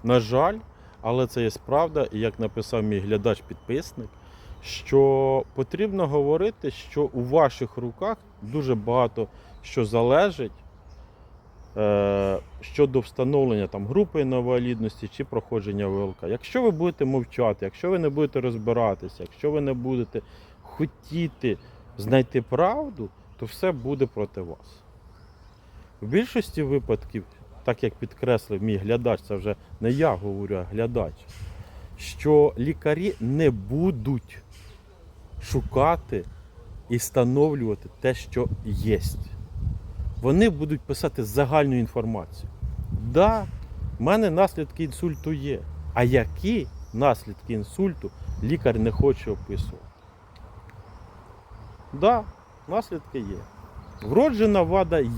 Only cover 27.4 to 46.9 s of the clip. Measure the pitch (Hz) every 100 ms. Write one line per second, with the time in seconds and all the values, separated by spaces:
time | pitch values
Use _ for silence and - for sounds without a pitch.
27.4 | - - - 117 113 - - - 123 117
28.4 | - 101 110 101 101 117 120 101 - 101
29.4 | 101 98 - - 113 135 160 92 101 98
30.4 | 98 98 90 104 113 120 85 - - -
31.4 | - - - - - - - - 147 151
32.4 | 147 - 139 - 151 151 196 - 113 143
33.4 | 156 113 95 139 180 135 113 131 - -
34.4 | - - - - - - - - - -
35.4 | - 135 - 127 147 170 - 104 85 -
36.4 | - - - - - 120 - 131 123 135
37.4 | 156 143 113 104 - - 127 127 - 123
38.4 | - - 113 101 107 101 - - - -
39.4 | - - - - - - - - 123 165
40.4 | 220 147 151 151 - 135 151 - 107 117
41.4 | 135 151 143 123 110 123 113 110 80 -
42.4 | - - - - - - 113 139 202 226
43.4 | 190 - - - - - 127 214 208 160
44.4 | 190 - 147 - 160 - 175 147 151 151
45.4 | 139 107 82 - - - 123 127 113 -
46.4 | 185 226 139 - -